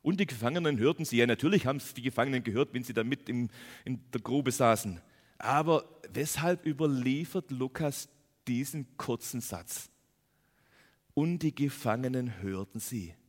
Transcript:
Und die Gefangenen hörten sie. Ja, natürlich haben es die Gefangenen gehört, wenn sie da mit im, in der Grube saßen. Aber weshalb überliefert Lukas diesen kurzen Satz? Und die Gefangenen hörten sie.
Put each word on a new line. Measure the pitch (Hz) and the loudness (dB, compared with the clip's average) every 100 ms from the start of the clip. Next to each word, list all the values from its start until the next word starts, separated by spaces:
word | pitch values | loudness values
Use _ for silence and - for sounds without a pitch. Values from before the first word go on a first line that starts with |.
Und | 147 180 | 2 2
die | 180 | 0
Gefangenen | 117 117 170 160 131 | 0 0 2 0 4
hörten | 127 165 | 4 2
sie. | 156 117 | 2 4
Ja, | |
natürlich | 120 113 151 196 | 6 4 4 4
haben | 127 143 | 4 -2
es | - | -6
die | - | -6
Gefangenen | 123 117 131 131 | -2 0 2 0
gehört, | 117 104 147 | 0 0 0
wenn | 131 | -2
sie | 123 | -2
da | 113 | -2
mit | 113 - - | 0 -4 -2
im, | 120 120 - - - | -2 -4 -6 -20 -12
in | - 123 - | -8 -8 -6
der | 120 | -6
Grube | 104 139 131 | 0 0 0
saßen. | 120 120 110 104 85 - _ _ _ | 4 6 6 2 -8 -14 _ _ _
Aber | - 143 156 160 - - - | 0 2 4 2 0 -20 -10
weshalb | 101 147 - 165 175 160 | -4 -4 0 0 0 -2
überliefert | 139 156 131 123 139 165 190 - | 0 0 2 0 0 -2 -6 -4
Lukas | 131 131 - 151 135 - _ _ _ - | -4 -4 -2 -4 -4 -12 _ _ _ -2
diesen | 120 139 160 127 - | -2 -2 -6 -10 -8
kurzen | - 117 - 123 | -4 -4 -4 -8
Satz? | - 87 90 - - _ _ _ _ _ _ _ _ _ _ _ _ | -6 -10 -8 -12 -12 _ _ _ _ _ _ _ _ _ _ _ _
Und | - 160 170 | 0 0 2
die | 156 | -2
Gefangenen | - 143 - 120 113 127 127 123 95 | 0 -2 0 -2 0 0 -2 -4 -4
hörten | 98 95 98 113 | -4 -4 -6 -10
sie. | - 120 82 82 | -8 -8 -8 -16